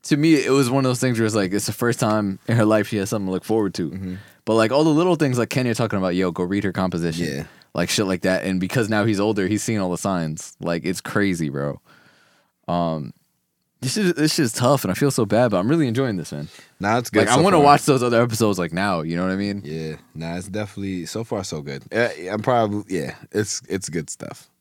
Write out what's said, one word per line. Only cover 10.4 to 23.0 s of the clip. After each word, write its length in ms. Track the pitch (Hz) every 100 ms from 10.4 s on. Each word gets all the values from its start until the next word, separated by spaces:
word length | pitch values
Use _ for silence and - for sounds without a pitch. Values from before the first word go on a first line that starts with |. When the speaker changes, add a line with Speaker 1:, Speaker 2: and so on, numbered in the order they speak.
| - -
Speaker 1:
Like, 240 | 85 85
it's 160 | 76 92
crazy, 480 | - 110 101 85 78
bro. 320 | 69 71 69 _ _ _ _ _ _ _ _ -
Um, 440 | 87 85 80 67 - _ _ _ _ _ _
this 140 | 131
shit, 200 | 214 190 160
this 180 | 156
shit's 180 | - 131
tough, 320 | - 123 139
and 60 | 98
I 40 |
feel 160 | 90 143
so 140 | 135
bad, 260 | 104 104 123
but 40 | 98
I'm 100 | 101
really 200 | 165 139
enjoying 280 | 117 135 95
this, 160 | 76
man. 160 | 73 76 - - _
Speaker 2:
Nah, 180 | 98 117
it's 100 | 120
good 120 | 107
Speaker 1:
Like, 80 | 104
I 80 | 127
Speaker 2:
so 60 |
Speaker 1:
wanna 140 | 175 180
Speaker 2:
far. 80 |
Speaker 1:
watch 200 | 143 143 -
those 160 | 131
other 180 | 120 117
episodes, 380 | 120 110 110 92
like, 160 | 85
now, 260 | 85 101 90
you 160 | 80 85
know 60 |
what 80 | 92
I 40 | 95
mean? 260 | 101 101
Speaker 2:
Yeah, 320 | 85 80 80 78 _
nah, 220 | 78 82 87
it's 120 | 95
definitely, 580 | 98 101 - 98 92 80
so 180 | 107
far, 200 | 113 110
so 180 | 92 78
good. 200 | 71 69 -
Uh, 180 | 110 120 76 90
I'm 100 | 107
probably, 420 | 110 120 110 104 98
yeah, 200 | 90